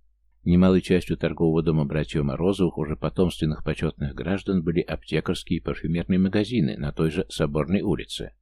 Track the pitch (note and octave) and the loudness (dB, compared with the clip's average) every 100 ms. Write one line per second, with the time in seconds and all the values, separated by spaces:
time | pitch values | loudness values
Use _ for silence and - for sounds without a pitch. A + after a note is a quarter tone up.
0 | _ _ _ _ - F2 F#2 F#2+ - F#2 | _ _ _ _ 2 6 6 6 4 2
1 | - D#2+ E2 D#2 E2 D#2+ E2 D#2 C#2+ D2+ | 2 -2 -2 0 2 4 2 2 2 -2
2 | C#2+ E2 C#2+ B1+ F2 G2 F2+ - D2 D2+ | -2 -2 -2 0 0 2 0 0 -4 -4
3 | D#2 - F2+ - D#2 D2+ - D2+ E2 - | -4 0 0 0 -2 -2 -4 -2 -4 -4
4 | C#2+ C2 C2 G2 - F#2+ E2 E2+ - D#2+ | -6 -6 -4 -4 0 0 0 0 -2 -6
5 | - D#2 - F2+ - E2+ - C#2+ D#2 E2+ | -4 -4 -2 -4 -4 -4 -4 -6 -4 -2
6 | F2 F#2 F#2+ G#2 G#2 A#2+ C#2+ - C#2+ - | 0 2 2 2 0 0 0 -2 -6 -2
7 | D#2+ D#2 - - D2+ D2+ C#2+ F#2+ G#2 D2+ | 0 0 -4 -2 -2 0 0 0 0 -2
8 | - - G2 - | -4 -10 -12 -14